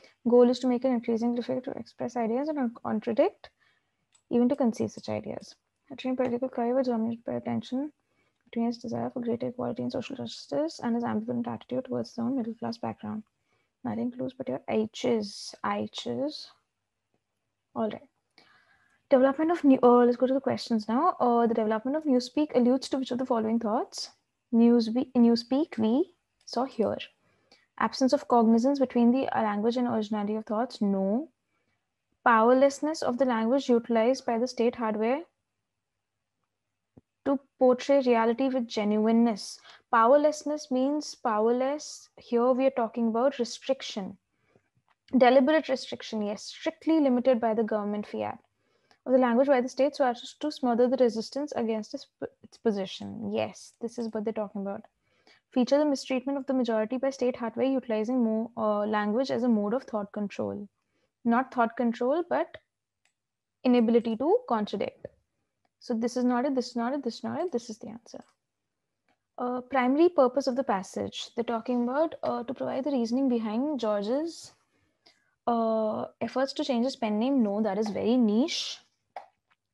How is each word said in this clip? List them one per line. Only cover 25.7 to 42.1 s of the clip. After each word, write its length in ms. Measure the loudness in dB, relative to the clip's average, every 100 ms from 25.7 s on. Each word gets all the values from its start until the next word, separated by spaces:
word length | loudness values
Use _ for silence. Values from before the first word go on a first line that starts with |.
| 0
we 360 | 2 2 0 _ _ _
saw 200 | -8 -4
here. 320 | -4 0 -2 -2 -8 _ _ _ _ _ _ -4
Absence 340 | -4 2 2
of 140 | 2 4
cognizance 500 | 4 6 4 4 2
between 340 | 2 4 4
the, 180 | 4 0
uh, 120 | -2
language 360 | -2 0 0 0
and 100 | -2
originality 480 | -2 -2 -4 -2
of 100 | -4
thoughts? 360 | -4 -4 -4 -2
No. 480 | 0 0 0 -2 -4 _ _ _ _ _ _ _ _ _
Powerlessness 760 | 4 6 6 6 4 2 -4 -2
of 160 | -4 0
the 80 |
language 440 | 0 0 0 0 2
utilized 560 | 2 2 2 2 0
by 120 | -2 -2
the 100 | -2
state 280 | 0 -2
hardware 480 | 0 -4 -2 -2 -2 -6 _ _ _ _ _ _ _ _ _ _ _ _ _ _ _ _ -20 _ _
to 140 | -2 -2 -4 _
portray 440 | 4 4 4 2
reality 480 | 4 4 2 0 0
with 180 | -2 -4
genuineness. 920 | -2 0 2 4 4 4 0 -10 -16 -20 -20 _
Powerlessness 800 | 4 6 6 4 0 -6 -8 -4
means 460 | -2 0 -2 -6
powerless. 920 | -8 -4 0 0 0 -2 -4 -10 -16 -20